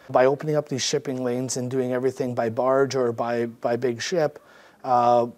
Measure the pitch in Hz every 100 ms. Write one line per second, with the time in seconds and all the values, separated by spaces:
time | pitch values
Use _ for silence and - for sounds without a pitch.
0 | - 127 131 139 156 151 147 131 - 147
1 | 135 127 127 123 127 131 123 131 127 127
2 | 131 127 131 120 117 117 127 135 139 135
3 | 123 117 120 120 117 113 123 120 127 117
4 | - 180 151 - _ - - _ 135 123
5 | 120 120 120